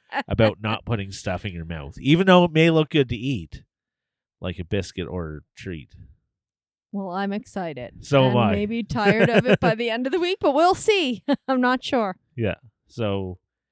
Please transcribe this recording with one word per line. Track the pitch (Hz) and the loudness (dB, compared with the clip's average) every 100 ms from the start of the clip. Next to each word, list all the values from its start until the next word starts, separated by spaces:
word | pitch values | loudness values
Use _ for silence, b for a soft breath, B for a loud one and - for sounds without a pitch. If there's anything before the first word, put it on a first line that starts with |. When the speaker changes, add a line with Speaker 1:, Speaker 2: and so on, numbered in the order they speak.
Speaker 1:
<laughs> | _ - - | _ -10 -4
Speaker 2:
about | 110 110 101 | 2 2 2
not | 107 110 | -4 -6
putting | - 113 98 | -6 -6 -6
stuff | 95 - 92 107 | -10 -6 -6 -8
in | |
your | 87 | -10
mouth, | 82 82 71 - | -10 -10 -12 -4
even | 131 160 190 | 2 4 6
though | 180 | 6
it | 175 | 6
may | 156 165 | 4 4
look | 160 156 | 4 2
good | 156 127 | 2 0
to | 120 | -2
eat, | 127 123 80 - - _ _ _ _ _ _ _ | -4 -4 -6 -14 -20 _ _ _ _ _ _ _
like | 87 90 | -10 -10
a | |
biscuit | 85 104 92 - 87 | -4 -4 -4 -6 -8
or | - 80 76 | -6 -8 -10
a | - - | -16 -16
treat. | - 85 60 - - _ _ _ _ _ _ _ _ | -12 -12 -14 -20 -20 _ _ _ _ _ _ _ _
Speaker 1:
Well, | 202 190 | -10 -6
I'm | 180 196 | -4 -4
excited. | 202 - - 175 131 123 - - | -6 -8 -8 -8 -8 -12 -14 0
Speaker 2:
So | 143 | 4
am | 131 | 4
Speaker 1:
And | 123 | 4
Speaker 2:
I. | 110 | 2
Speaker 1:
maybe | - 208 233 | 2 -2 -4
tired | 226 247 202 220 220 | -4 0 2 4 4
of | 226 247 | 4 2
it | 208 | 0
Speaker 2:
<laughs> | |
Speaker 1:
by | 240 | 0
the | 220 233 | 0 -2
end | 226 254 | -2 -2
of | |
the | 339 | -2
week, | 349 381 | -2 0
but | 330 | 0
we'll | 269 349 | 4 4
see. | 381 - 403 294 214 - 285 | 2 2 0 0 -4 -2 -4
<laughs> | - | -2
I'm | 262 | 0
not | 247 254 | 0 -2
sure. | - 262 208 185 _ - | -2 -2 -2 -6 _ -4
Speaker 2:
Yeah. | 107 - 120 _ _ | -4 -4 _ _ _
So | - 110 98 95 90 _ _ _ | -6 -2 -2 -4 -10 _ _ _